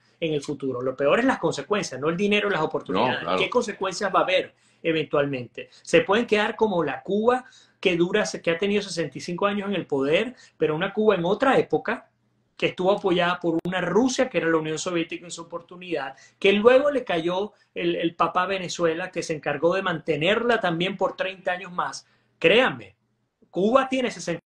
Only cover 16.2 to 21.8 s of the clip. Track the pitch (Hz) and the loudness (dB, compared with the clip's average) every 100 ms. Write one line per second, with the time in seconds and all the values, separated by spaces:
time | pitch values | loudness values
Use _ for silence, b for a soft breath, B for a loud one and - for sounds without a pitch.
16.2 | B B 196 208 226 262 294 269 - 170 | B B 4 6 8 6 6 0 -2 -2
17.2 | 165 185 208 b b - 175 170 170 165 | -2 -4 -6 b b -4 -2 0 -2 0
18.2 | 165 180 180 196 170 - 170 160 180 175 | 0 2 -2 -4 -6 -2 0 0 -6 -8
19.2 | 160 151 156 143 165 190 185 160 - 147 | -6 -6 -4 0 2 2 -2 -4 -2 0
20.2 | 170 220 233 226 180 165 185 202 185 - | 2 2 2 2 0 0 -2 0 -2 -2
21.2 | 185 190 185 180 185 175 | -6 -4 -6 -6 -6 -6